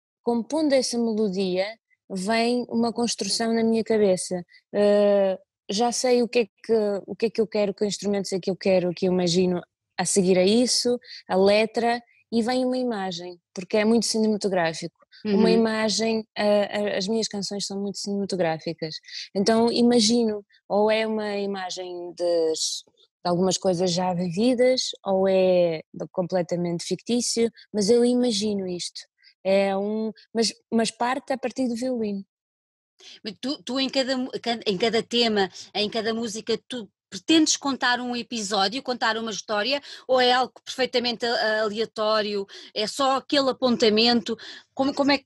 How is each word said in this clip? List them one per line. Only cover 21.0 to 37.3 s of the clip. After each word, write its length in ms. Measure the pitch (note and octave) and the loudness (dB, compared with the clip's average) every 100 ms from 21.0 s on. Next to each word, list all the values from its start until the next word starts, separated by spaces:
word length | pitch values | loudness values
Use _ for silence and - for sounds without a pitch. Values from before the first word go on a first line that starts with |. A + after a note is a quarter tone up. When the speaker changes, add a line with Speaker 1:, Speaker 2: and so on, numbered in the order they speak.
| A3 | 0
Speaker 1:
uma 300 | A3 G#3 G3+ | -4 -4 -4
imagem 760 | G3+ G3 F#3 F3 F3+ F3 F3 E3 | -6 -6 -10 -10 -10 -12 -12 -4
das, 640 | F3 E3+ D#3+ D#3+ - - - _ _ _ | 0 2 0 -2 -4 -6 -12 _ _ _
de 60 | F3 | -2
algumas 260 | F3 F#3 F3 | 0 0 0
coisas 360 | G3 F3 F#3 | 0 0 0
já 200 | E3+ F#3 | 0 -2
vividas, 800 | F3 F3+ E3+ A#3+ A#3+ B3+ B3+ - - - | -2 -2 0 0 4 2 2 -4 -8 -2
ou 200 | F#3+ F#3+ | 2 4
é 520 | F#3+ F#3 F3+ F3 D#3+ - | 4 4 4 2 0 -8
de, 120 | F3 E3+ | -12 -8
completamente 720 | - E3+ F#3 E3+ F3 F3 E3+ | -6 -2 -2 -2 -2 -2 -4
fictício, 680 | - F#3 - A#3+ - A#3 A#3 - - | -6 -6 -2 -2 -2 0 -2 -4 -8
mas 160 | G#3 G3 | -2 2
eu 160 | A#3+ | 4
imagino 600 | A#3+ B3 B3 G3+ G#3+ G3+ F#3 | 4 2 0 0 -2 -4 -6
isto. 340 | F3 - - - _ _ _ | -8 -10 -14 -20 _ _ _
É 300 | F#3 G3 G3 G3 | 0 2 2 0
um, 340 | G3+ G#3+ A3 - _ | -2 -4 -6 -8 _
mas, 180 | A3 G#3 - _ | -2 -2 -4 _
mas 200 | A3+ A3+ | -2 -2
parte 420 | - B3 C4+ - | -2 -4 -4 -6
a 60 | C4 | -6
partir 300 | B3+ C4 B3+ | -6 -4 -4
do 80 | A#3 | -4
violino. 480 | B3+ B3 G#3+ G3 - _ _ _ _ _ _ _ - - | -4 -4 -4 -6 -10 _ _ _ _ _ _ _ -20 -16
Speaker 2:
Mas 100 | A3 F#3 | -14 -8
tu, 200 | B3+ D4 | -8 -8
tu 160 | - C4 | -6 -4
em 80 | C4 | -2
cada 280 | C#4 B3 B3+ | 0 -2 -2
mu-, 140 | B3+ A3+ | -4 -6
can-, 200 | A#3 A#3 A3 | -4 -4 -2
em 120 | F3+ | 0
cada 240 | A3+ A3 | 0 0
tema, 480 | - A#3+ A#3 G#3 F#3 - - | 0 0 2 2 0 -4 -10
em 160 | G3 G#3 | -6 -4
cada 240 | A3+ G#3+ | -4 -4
música, 420 | A3+ A#3 A3 G#3+ A3 - | -4 -6 -8 -6 -6 -6
tu 200 | B3+ G3 _ _ | -14 -14 _ _
pretendes 460 | F#3 - | -6 4